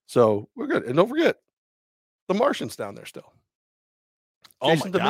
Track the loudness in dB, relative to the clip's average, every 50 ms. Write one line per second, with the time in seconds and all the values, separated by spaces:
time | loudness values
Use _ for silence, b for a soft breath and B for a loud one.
0 | _ -2 2 4 4 4 4 0 -4 -10 -12 -10 -6 -4 -2 -2 -2 0 2 2
1 | 2 2 2 0 0 0 0 -2 _ _ _ _ _ _ _ _ _ _ _ _
2 | _ _ _ _ _ -4 -2 0 0 0 0 -2 -8 -10 -10 -10 -10 -10 -12 -14
3 | -18 -20 -18 -20 -20 _ _ _ _ _ _ _ _ _ _ _ _ _ _ _
4 | _ _ _ _ _ _ _ _ _ -20 _ -2 2 2 2 2 2 0 -2 0
5 | 2 2